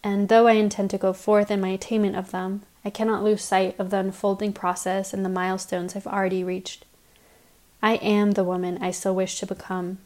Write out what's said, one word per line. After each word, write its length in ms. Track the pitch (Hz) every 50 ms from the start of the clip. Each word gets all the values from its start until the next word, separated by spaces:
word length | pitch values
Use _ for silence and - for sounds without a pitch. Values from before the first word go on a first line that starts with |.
And 260 | - 202 202 202 202 196
though 200 | 226 233 233 233
I 60 | 226
intend 360 | 214 214 208 - - 196 190
to 80 | - 190
go 140 | - 190
forth 400 | 185 - - - 214 208 208 -
in 80 | 208 196
my 80 | 190 190
attainment 480 | 190 190 - - 226 220 208 196 202
of 160 | 190 185 -
them, 300 | - 185 185 185 196 202 - _ _ _ -
I 60 | 202
cannot 320 | 202 - 220 220 220 -
lose 220 | 202 208 214 202 -
sight 340 | - 196 190 190 185 - -
of 120 | 196 185
the 80 | 202 196
unfolding 540 | 190 190 190 - - 202 196 196 214 208
process 640 | 202 - - 180 180 - - 185 185 196 190 - -
and 100 | 196 190
the 40 | 190
milestones 680 | 185 185 180 185 185 185 - - 190 180 175 180 -
I've 140 | 202 - -
already 340 | - 202 190 185 190 185
reached. 420 | 180 180 185 185 185 - - - - _ _ _ _ _ _ _ _ _ _ _ _ _ _ _ _ _ _ _
I 140 | - 214 226
am 360 | - - 214 208 208 208 208
the 100 | 202 202
woman 360 | 190 180 185 180 180 180 175 -
I 100 | - 180
so 220 | 175 - - 196
wish 260 | 190 185 190 185 - -
to 80 | 202
become. 520 | 190 185 - - - 185 185 180 175 190 185 -